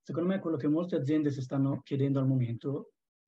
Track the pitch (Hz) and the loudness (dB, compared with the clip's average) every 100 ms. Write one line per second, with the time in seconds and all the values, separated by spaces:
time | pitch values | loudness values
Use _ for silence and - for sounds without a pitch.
0 | - 151 175 190 165 151 147 156 175 160 | -8 -2 0 0 -2 -2 2 0 0 -2
1 | 135 156 147 131 127 139 135 127 - 135 | 0 2 2 -2 -4 0 0 0 -4 0
2 | 139 135 131 131 117 113 143 151 - _ | 2 2 2 2 0 -4 -6 -6 -8 _
3 | _ _ | _ _